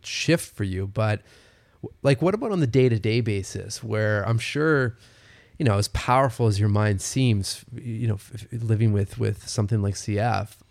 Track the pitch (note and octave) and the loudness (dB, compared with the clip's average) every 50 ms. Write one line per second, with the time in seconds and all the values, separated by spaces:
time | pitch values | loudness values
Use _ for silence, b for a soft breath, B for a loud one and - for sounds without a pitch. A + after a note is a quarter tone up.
0 | - - - - - - E3 E3+ - - - - G#2 F#2+ F#2 F#2 G2 G2 G2 - | -10 -10 -8 -2 2 2 2 2 0 -8 -6 -6 -4 -4 -2 -4 -6 -4 -2 -2
1 | A2 G#2+ G#2+ G2+ b b b b b b b b b b b b - - - _ | 0 0 0 -2 b b b b b b b b b b b b -16 -16 -12 _
2 | - C#3 C#3 - D#3 - G3 A3 C#4 A3+ G3+ F3+ D3 A#2+ A2 C3 B2+ B2+ A#2 G#2 | 0 2 2 4 2 0 0 0 -2 -2 0 0 0 4 4 4 4 4 4 2
3 | F2 G#2+ A2 B2 A#2 A2+ G#2 G2 F#2+ - - G2+ F#2 G#2 - - - A2 G#2+ A2 | 0 0 0 0 0 0 -2 -4 -4 -6 -10 -10 -10 -10 -12 -10 -8 -4 -2 0
4 | G#2+ G#2+ G#2+ G#2 G2 G#2 A#2 A2+ - - - D3 D3+ D#3+ D#3 C#3 B2+ A2+ - b | 0 0 0 0 0 0 0 0 -2 -2 -2 0 2 2 2 2 2 0 -4 b
5 | b b b b b b b b b b b - D3+ A#2 G2+ G2+ G#2 - - - | b b b b b b b b b b b 0 0 2 2 2 0 -2 -4 -4
6 | - - B2 C3 C3+ B2+ - - A#2+ A2 G2+ G2 G#2+ G#2+ G2+ G#2 G#2+ G#2+ G2+ F#2 | 0 2 4 4 4 2 2 2 2 2 4 2 2 2 4 2 2 2 0 0
7 | - - - C3+ C3 B2 G#2+ G2+ F#2+ - - - - - A#2+ A#2+ - A#2+ A2+ A2 | -2 -4 -2 0 2 2 2 2 0 -4 -8 -10 -12 -16 -16 -14 -10 -10 -6 -2
8 | A#2+ A2+ G#2 G2+ - - A2+ G#2+ G#2 - B2 A2+ A#2 A2 A2 G#2 A#2 A2 G#2 G2+ | -2 -2 -2 -2 -6 -12 -14 -14 -12 -10 -8 -6 0 0 2 4 4 4 4 2
9 | G2+ - - A#2+ A2 G#2 G2 - - - - - G#2 F#2 A#2 G#2+ G2+ G2+ G2 - | 0 -2 -2 -2 -2 -2 -2 -4 -8 -6 -2 -2 0 0 0 0 0 0 -2 -4
10 | - - G#2 G2 A2+ A#2+ G#2 G2 A2 - - - _ _ | -4 -4 -2 0 0 0 -2 -2 -4 -8 -12 -20 _ _